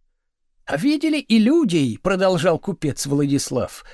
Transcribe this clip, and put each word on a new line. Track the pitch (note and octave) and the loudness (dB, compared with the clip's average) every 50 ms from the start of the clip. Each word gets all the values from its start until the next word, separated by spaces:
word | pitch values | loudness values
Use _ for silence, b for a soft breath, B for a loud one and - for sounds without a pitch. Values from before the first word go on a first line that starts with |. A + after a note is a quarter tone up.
| _ _ _ _ _ _ _ _ _ _ _ _ _ | _ _ _ _ _ _ _ _ _ _ _ _ _
"А | - - | -8 -6
видели | D#3 A#3 C#4+ D#4 D4 D#4+ D#4+ D#4 | -2 0 0 0 0 0 -2 -2
и | C#4+ - - A3+ A3+ | -2 0 2 2 4
людей, — | G#3 A#3+ D#4+ F4 D4+ F3+ F3 D#3+ C3+ A#2+ G#2+ - | 4 4 4 2 2 2 2 0 0 0 -2 -4
продолжал | - F#3 G3 F#3 F#3+ F#3+ F#3 D#3 D#3 F#3 D#3+ D3 | -2 -2 0 2 2 2 2 2 2 0 0 0
купец | - G3+ F3 - - C#3 - - - | -2 -6 -8 -4 -4 -6 -4 -6 -4
Владислав, — | C#3 C#3+ C#3+ C#3+ C#3 C#3 C3+ - - C3 A#2+ F#2 - - - B B | -2 0 0 0 0 0 -2 -2 -2 -4 -4 -4 -4 -8 -16 B B